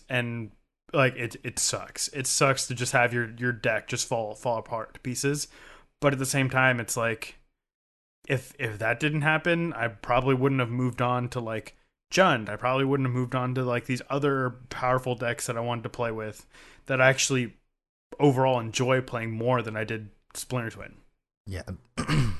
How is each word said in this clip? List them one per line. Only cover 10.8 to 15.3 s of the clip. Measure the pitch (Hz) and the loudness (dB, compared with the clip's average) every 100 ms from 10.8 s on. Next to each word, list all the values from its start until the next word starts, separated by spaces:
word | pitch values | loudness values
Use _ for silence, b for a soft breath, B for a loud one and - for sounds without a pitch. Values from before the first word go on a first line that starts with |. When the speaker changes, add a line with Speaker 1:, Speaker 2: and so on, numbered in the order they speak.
| 127 123 | -2 0
Speaker 1:
on | 123 123 123 | 0 0 -2
to, | 127 | -6
like, | 113 110 - - _ _ - | -6 -8 -10 -20 _ _ -2
Jund. | - 190 131 104 | 4 4 4 -2
I | 104 | -4
probably | 123 131 | 0 2
wouldn't | 135 139 131 | 2 2 2
have | |
moved | 123 123 | 0 0
on | 131 127 | -2 -2
to, | 127 | -2
like, | 123 120 120 | 0 -2 -2
these | 123 - | -6 -2
other | 139 139 135 127 123 - | 0 2 2 0 -4 -12
powerful | - 127 127 127 | -2 2 2 0
decks | 120 120 | -4 -2